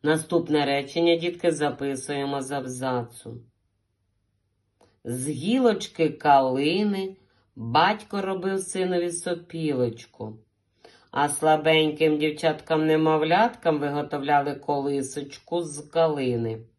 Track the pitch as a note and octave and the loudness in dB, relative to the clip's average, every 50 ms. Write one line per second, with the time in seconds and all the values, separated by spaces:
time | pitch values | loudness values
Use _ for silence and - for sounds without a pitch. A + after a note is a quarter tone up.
0 | - D3 D#3+ E3 - - F3 E3+ - C#3 D3+ D3 C#3+ C#3 C#3 C#3+ C#3+ - - E3+ | 2 2 0 0 0 0 0 0 0 2 0 2 2 2 0 -2 -4 -4 -2 2
1 | E3+ F3 E3+ E3 E3+ F3 F3 - - F3 D#3+ D3 D3+ C#3+ - - C#3 C#3 C3+ B2+ | 4 4 4 2 0 -6 -6 0 0 0 0 2 -2 -2 -2 -2 -4 -4 -4 -6
2 | - - C#3+ C#3 C#3 C#3 C#3 C#3 C3+ C3+ C#3+ C#3 C3 B2+ B2+ B2 C3 C3 B2+ B2 | -6 -6 -6 -4 -4 -4 -4 -6 -6 -6 -6 -8 -6 -8 -8 -6 -4 -2 -2 -4
3 | A#2+ A#2 - - - A#2 A#2 B2 A#2 _ _ _ _ _ _ _ _ _ _ _ | -4 -8 -14 -18 -16 -16 -16 -16 -18 _ _ _ _ _ _ _ _ _ _ _
4 | _ _ _ _ _ _ _ _ _ _ _ _ _ _ _ _ _ _ _ _ | _ _ _ _ _ _ _ _ _ _ _ _ _ _ _ _ _ _ _ _
5 | _ A2+ B2 B2+ C3 D3 D3+ B2 D3 G3 A#3+ C4+ B3+ A#3 G#3 G3+ - - - - | _ -8 -6 -6 -4 -6 -6 -4 -2 0 2 4 4 2 2 2 -4 -10 -2 0
6 | D#3+ D3+ - - - D3+ C#3+ C#3 C3+ C3 B2+ C3+ C#3+ D3+ F3 G3+ G#3+ G#3 G3 F#3+ | 0 0 0 0 4 6 6 6 6 4 0 0 0 0 0 2 0 0 0 -2
7 | F#3+ F#3+ F#3+ _ _ _ _ _ _ _ _ - A2+ A#2 A#2 D3+ E3+ G3 G#3+ G#3 | -4 -6 -10 _ _ _ _ _ _ _ _ -12 -8 0 2 4 4 4 2 -2
8 | - _ - G3+ F#3+ F#3+ F#3+ F#3+ - F#3+ F#3+ G3 F#3+ - - F#3+ F#3 F#3 F3+ F3 | -6 _ -6 -4 -4 -2 -4 -2 -2 -2 -4 -4 -6 -6 -4 -2 -2 0 0 0
9 | F3 F3 E3+ E3+ - F3+ F3 E3+ - _ - E3 D#3+ D3+ C#3 B2+ B2 A#2+ A2+ - | 0 -2 -4 -6 -4 -4 -6 -6 -8 _ -8 -4 -2 -2 0 0 0 0 -2 -8
10 | - _ _ _ A2 G#2+ A2 - _ _ _ _ _ _ _ _ _ - _ _ | -18 _ _ _ -12 -12 -12 -16 _ _ _ _ _ _ _ _ _ -20 _ _
11 | _ _ - C3+ D3 D3 D3 - D#3 D#3 D#3 D3+ D3 D#3+ D#3+ D#3 D#3 D3+ D3 - | _ _ -2 -2 0 0 0 0 4 4 4 4 4 4 4 4 4 2 2 2
12 | D#3+ D#3 D3+ D3 D3+ D#3 D3 - - D#3+ D3+ - - - D#3+ D#3 D#3 D#3 D#3 D#3 | 2 2 4 2 0 -2 -2 0 0 0 0 -2 -2 -2 0 2 2 2 2 4
13 | D#3 D#3+ D#3 D3+ D#3 D#3 E3+ G3 A3 A#3+ - - - E3+ D#3 D3 C#3+ C#3+ C#3+ D3 | 4 4 2 2 2 2 4 4 4 2 0 -2 0 0 0 0 -2 -2 -2 -4
14 | D3 - - C#3+ C3+ D3 D3 C#3+ C#3+ C#3+ C#3+ C#3+ - - D3 C#3 C#3 C#3+ C#3+ C#3 | -4 -4 -6 -6 -2 2 2 2 2 0 -6 -6 -4 -2 -2 -2 0 -2 -2 -2
15 | C3 C3 - D3 C#3 - - - _ _ E3+ F3 E3+ D3+ C#3 C#3+ D3 - - E3 | -4 -4 -8 -10 -10 -10 -16 -20 _ _ -4 -4 -4 -6 -10 -12 -16 -4 0 2
16 | E3 D#3+ D3+ C#3+ C3 B2+ A#2+ A#2 A#2 A2+ A2 A2 - _ _ | 2 2 2 0 -2 -2 -2 -2 -2 -4 -6 -8 -12 _ _